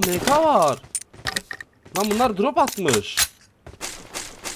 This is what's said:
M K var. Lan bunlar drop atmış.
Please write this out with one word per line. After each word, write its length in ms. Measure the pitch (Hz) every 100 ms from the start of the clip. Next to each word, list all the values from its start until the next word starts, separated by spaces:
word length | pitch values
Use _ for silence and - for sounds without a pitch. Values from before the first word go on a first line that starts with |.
| 180
M 120 | 180
K 240 | 247 294
var. 340 | 320 233 151 120 - - - - - - - - - _ - 185
Lan 80 | 214
bunlar 260 | 208 247 190
drop 200 | 254 294
atmış. 600 | 277 - 165 110 - - - - _ _ - - - - - - - - -